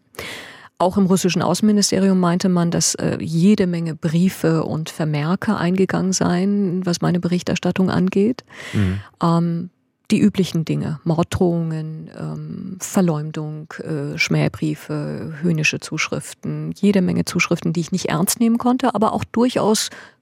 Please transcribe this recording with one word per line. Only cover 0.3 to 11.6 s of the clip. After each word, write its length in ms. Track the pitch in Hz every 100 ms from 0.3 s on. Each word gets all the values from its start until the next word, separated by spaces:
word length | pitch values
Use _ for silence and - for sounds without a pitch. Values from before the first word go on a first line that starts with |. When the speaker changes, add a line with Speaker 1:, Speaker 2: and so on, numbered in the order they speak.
| - - - - _
Speaker 1:
Auch 200 | 175 196
im 80 | 185
russischen 340 | 190 185 170
Außenministerium 800 | - 180 214 208 196 190 196 185
meinte 300 | 175 175 190
man, 200 | 175 170
dass, 240 | 170 165 -
äh, 200 | - -
jede 480 | - 165 185 208 185
Menge 280 | 170 165
Briefe 680 | 156 170 165 185 - 160 160
und 280 | - 156 160
Vermerke 680 | - 156 147 151 190 - 202
eingegangen 560 | 170 185 190 170 185
seien, 720 | 185 175 175 196 202 196 180
was 160 | 185 170
meine 180 | 160 175
Berichterstattung 680 | 175 180 - 180 180 180 185
angeht. 560 | 170 185 196 208 254 _ - -
Speaker 2:
Mhm. 260 | 110 95 98 - _
Speaker 1:
Ähm, 480 | 170 170 170 170 180 _ _ _ _
die 100 | 214
üblichen 460 | 208 196 180 165 156
Dinge, 340 | 147 156 156
Morddrohungen, 1080 | 165 160 170 - 180 170